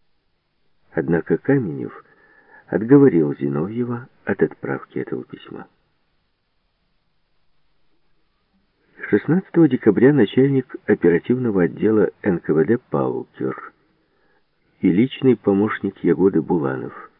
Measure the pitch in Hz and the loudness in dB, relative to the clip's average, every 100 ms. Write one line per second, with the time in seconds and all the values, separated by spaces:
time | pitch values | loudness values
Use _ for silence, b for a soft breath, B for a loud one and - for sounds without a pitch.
0 | _ _ _ _ _ _ _ _ _ - | _ _ _ _ _ _ _ _ _ -6
1 | 143 165 - 165 - 139 101 69 55 - | -2 -2 0 -2 0 0 0 -8 -12 -14
2 | - b b b b b b - 113 143 | -20 b b b b b b -4 4 6
3 | 139 85 73 69 69 69 90 113 120 120 | 6 4 0 -2 -4 -4 -6 -6 -6 -8
4 | 131 _ - 104 151 - 131 135 - - | -12 _ -6 -2 -2 -4 -10 -10 -10 -12
5 | - - - - - - - _ _ _ | -10 -10 -12 -18 -20 -20 -20 _ _ _
6 | _ _ _ _ _ _ _ _ _ _ | _ _ _ _ _ _ _ _ _ _
7 | _ _ _ _ _ _ _ _ _ _ | _ _ _ _ _ _ _ _ _ _
8 | _ _ _ _ _ _ _ _ _ - | _ _ _ _ _ _ _ _ _ -18
9 | - 104 - 175 - 170 156 127 - 95 | -4 -2 0 -4 -2 2 2 2 2 4
10 | 127 147 104 - 139 135 - - - 104 | 4 4 2 2 2 0 -4 -8 -4 0
11 | 87 85 - 127 123 98 85 80 95 110 | 2 0 0 -4 -2 0 0 0 0 2
12 | 95 - 104 85 - 78 78 - _ 71 | 0 -2 -4 -4 -2 0 0 0 _ -4
13 | 65 60 62 - 65 65 - _ _ _ | -4 -6 -10 -10 -8 -8 -16 _ _ _
14 | _ _ _ _ _ _ _ _ 95 87 | _ _ _ _ _ _ _ _ 0 2
15 | 131 - 131 117 - 98 107 - 98 - | 0 0 2 2 2 0 0 -4 -8 -4
16 | 90 73 95 85 76 87 69 65 62 - | 0 2 2 2 -2 -2 -4 -6 -10 -14
17 | - _ | -20 _